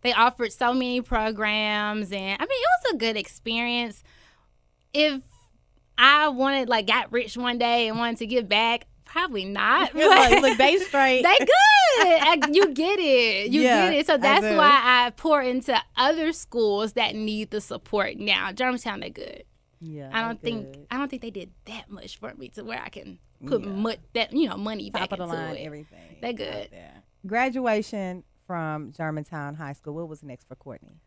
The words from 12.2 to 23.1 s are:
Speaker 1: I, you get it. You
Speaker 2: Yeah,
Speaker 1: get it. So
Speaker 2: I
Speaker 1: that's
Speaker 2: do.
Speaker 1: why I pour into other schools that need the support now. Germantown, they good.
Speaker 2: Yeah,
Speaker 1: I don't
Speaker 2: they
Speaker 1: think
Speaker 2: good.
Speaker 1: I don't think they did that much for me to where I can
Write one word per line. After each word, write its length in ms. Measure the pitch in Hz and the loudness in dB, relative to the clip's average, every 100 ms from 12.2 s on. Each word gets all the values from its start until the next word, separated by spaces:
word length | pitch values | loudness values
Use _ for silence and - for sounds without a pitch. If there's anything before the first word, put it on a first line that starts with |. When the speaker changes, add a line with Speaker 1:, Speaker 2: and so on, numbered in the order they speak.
Speaker 1:
I, 280 | 294 330 294 | 4 2 2
you 220 | 311 392 | 4 4
get 260 | 269 339 403 | 2 -2 0
it. 520 | 320 262 226 196 208 | 2 4 2 0 0
You 100 | 285 | 2
Speaker 2:
Yeah, 280 | 254 226 185 | 4 4 4
Speaker 1:
get 100 | 294 | 2
it. 60 | 302 | 2
So 60 | 294 | 2
Speaker 2:
I 20 | |
Speaker 1:
that's 280 | 269 311 427 | 4 4 4
Speaker 2:
do. 80 | 320 | 4
Speaker 1:
why 120 | 294 277 247 247 247 | 6 6 6 4 2
I 40 | |
pour 300 | - 320 294 | -2 0 2
into 340 | 254 254 247 226 - - | 2 -4 0 -2 -2 0
other 360 | 262 320 320 | 2 2 -2
schools 600 | 311 - 233 214 202 214 | -4 -6 -2 0 0 -2
that 220 | 233 220 214 | -2 -4 -4
need 340 | 214 214 214 | -6 -6 -6
the 100 | 208 | -8
support 560 | - 190 - 208 190 - | -8 -10 -4 -4 -2 -6
now. 340 | 208 185 190 | -2 -2 -2
Germantown, 480 | 202 254 247 240 196 | -4 -4 -4 -8 -10
they 100 | 175 | -12
good. 340 | - - - - _ _ _ | -14 -16 -18 -20 _ _ _
Speaker 2:
Yeah, 300 | 165 151 135 | -16 -16 -8
Speaker 1:
I 80 | 220 | -6
don't 180 | 226 226 | -6 -8
Speaker 2:
they 100 | 233 | -8
Speaker 1:
think 220 | 226 135 | -8 -12
Speaker 2:
good. 140 | 139 147 | -20 -10
Speaker 1:
I 60 | 254 | -8
don't 100 | 277 | -8
think 120 | 262 | -10
they 80 | 233 | -12
did 200 | 196 180 _ - | -14 -18 _ -18
that 240 | 220 - | -18 -16
much 280 | 202 - - | -18 -18 -16
for 140 | - - | -18 -16
me 140 | 123 | -18
to 140 | - | -16
where 160 | 113 120 | -12 -12
I 60 | - | -12
can 280 | - - | -18 -20